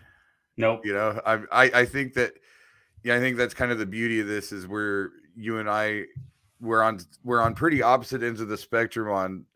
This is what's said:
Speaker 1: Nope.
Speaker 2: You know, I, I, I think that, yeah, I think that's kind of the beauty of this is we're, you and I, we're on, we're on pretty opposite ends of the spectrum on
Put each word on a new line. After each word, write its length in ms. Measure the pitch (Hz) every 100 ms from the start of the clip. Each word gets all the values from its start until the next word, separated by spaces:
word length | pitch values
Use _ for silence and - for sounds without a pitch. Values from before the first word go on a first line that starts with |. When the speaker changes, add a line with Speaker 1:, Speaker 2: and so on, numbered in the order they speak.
| _ _ _ _ _ -
Speaker 1:
Nope. 240 | 113 113
Speaker 2:
You 100 | 104
know, 260 | 101 107 104 113
I, 80 |
I, 460 | 110 104 120 127 120
I 40 |
think 300 | 123 131 131
that, 200 | 127 117 - _ _ _ _ _ _
yeah, 140 | 120 120
I 20 |
think 180 | 127 120
that's 160 | 120
kind 180 | - 123
of 60 | 113
the 60 |
beauty 360 | 101 110 117 110
of 80 | 104
this 240 | 104 98
is 140 | 101 92
we're, 440 | 104 104 101 92 80 76 107
you 220 | 110 110
and 100 | 107
I, 360 | 107 107 104 - - - _ _ -
we're 220 | 113 113
on, 180 | 110 101 - _
we're 200 | 120 120
on 120 | 113
pretty 280 | 101 160 143
opposite 400 | 117 127 117 131
ends 180 | 117 110
of 80 | 107
the 80 | 107
spectrum 540 | - 117 113 117 107
on 320 | 98 95 92 -